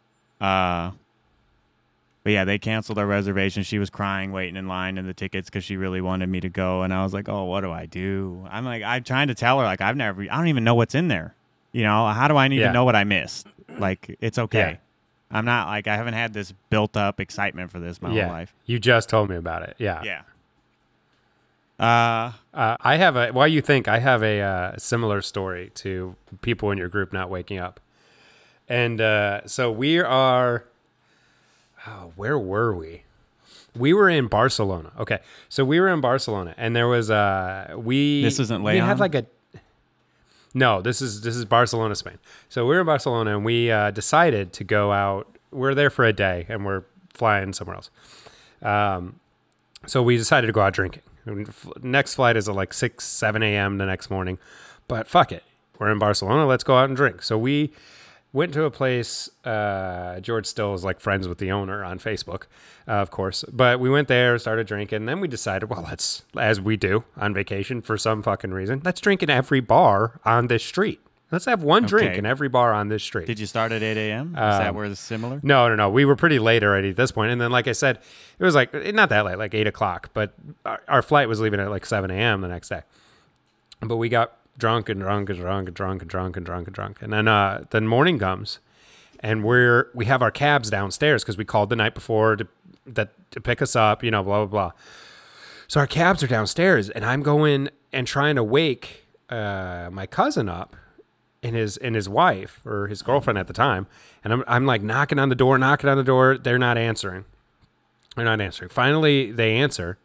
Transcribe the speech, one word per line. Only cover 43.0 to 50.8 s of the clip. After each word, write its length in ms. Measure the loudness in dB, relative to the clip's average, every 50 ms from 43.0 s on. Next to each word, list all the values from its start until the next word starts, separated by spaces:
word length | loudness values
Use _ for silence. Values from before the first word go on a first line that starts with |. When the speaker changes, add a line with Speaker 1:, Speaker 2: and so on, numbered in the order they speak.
| 0 0 0 0 0 0 -2
Speaker 3:
and 80 | -2 0
we, 260 | 0 0 2 2 2
uh, 200 | 2 2 2 0
decided 640 | -2 -4 -2 0 4 4 4 4 2 0 -2 -6 -8
to 100 | -12 -4
go 260 | 0 0 2 2 2
out. 460 | 2 2 0 0 -2 -4 -6 -12 _ _ _ _
We're 240 | -8 -4 -2 0 2
there 160 | 2 2 2
for 160 | 2 4 2
a 80 | 2 4
day, 320 | 2 0 0 0 -2 -6 -8
and 160 | -8 -8 -6
we're 200 | -4 -6 -6 -6 _ _ _ _ _ -8
flying 400 | -2 0 2 2 2 0 -4 -6
somewhere 240 | -8 -10 -12 -12
else. 140 | -14 -16 -20 _ _ -20 -20 -20 -20 -20 -20 -20 -20 _ _ _ _ -4
Um, 580 | 0 0 2 2 0 -2 -4 -6 -10 -14 -18 _ _ _ _ _ _ _ _ _ _ -20 -20 -10
so 160 | -4 0 2 4
we 140 | 4 4
decided 300 | 2 2 2 2 2 2
to 80 | 2 2
go 80 | 2 2
out 100 | 2 2
drinking. 300 | 0